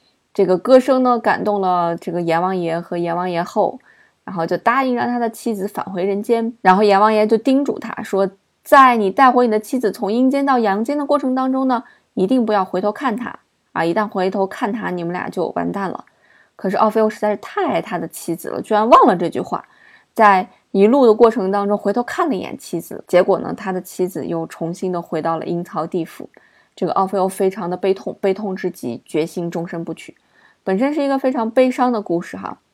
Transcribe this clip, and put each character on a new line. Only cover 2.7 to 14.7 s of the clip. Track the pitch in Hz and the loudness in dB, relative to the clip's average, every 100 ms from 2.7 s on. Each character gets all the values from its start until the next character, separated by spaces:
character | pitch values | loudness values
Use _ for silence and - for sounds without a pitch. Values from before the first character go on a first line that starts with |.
| 170 | -4
和 | 175 175 | -4 -4
阎 | 170 170 | -2 -2
王 | 185 | -2
爷 | 170 | -4
后， | 196 220 190 254 _ _ _ _ | -2 0 -2 -2 _ _ _ _
然 | - 190 | -10 -6
后 | 165 | -4
就 | 175 | -2
答 | 226 254 | 0 0
应 | 262 | 0
让 | 240 240 | 0 -2
他 | 240 | -2
的 | 233 | -4
妻 | 233 233 | -4 -6
子 | 208 202 | -4 -6
返 | - - | -8 -8
回 | 185 | -4
人 | 190 202 | -2 -2
间， | 208 233 226 240 | 0 0 0 0
然 | 185 185 | 4 6
后 | |
阎 | 214 196 | 6 6
王 | 214 | 4
爷 | 214 214 | 4 2
就 | 220 | 2
叮 | 269 262 | 2 2
嘱 | 277 - | 0 -4
他 | 226 - | -8 -10
说， | - 190 190 - _ _ | -4 0 -2 -4 _ _
在 | - 277 262 233 | 4 8 8 6
你 | 196 | 2
带 | 190 269 | 4 4
回 | 247 247 | 6 4
你 | |
的 | 214 | 2
妻 | 214 254 | -2 -2
子 | 214 | -2
从 | - 202 | -2 -2
阴 | 226 262 | 2 2
间 | 277 277 | 2 2
到 | 254 | 2
阳 | 220 196 | 2 0
间 | 226 294 | -2 -2
的 | |
过 | 277 294 | 0 0
程 | 277 | 0
当 | 254 262 | -2 0
中 | 262 262 | 0 0
呢， | 247 - _ _ | -2 -4 _ _
一 | - 190 | -2 0
定 | 262 220 | 2 2
不 | |
要 | 208 | 0
回 | 190 180 | 0 -2
头 | 208 | -4
看 | 214 269 214 | -2 -4 -4
他 | - - _ _ _ | -8 -12 _ _ _
啊， | - | -4
一 | 165 | -2
旦 | 175 208 | -2 -2
回 | 196 185 | -2 -2
头 | 196 190 | -2 -4
看 | - 220 | -4 -6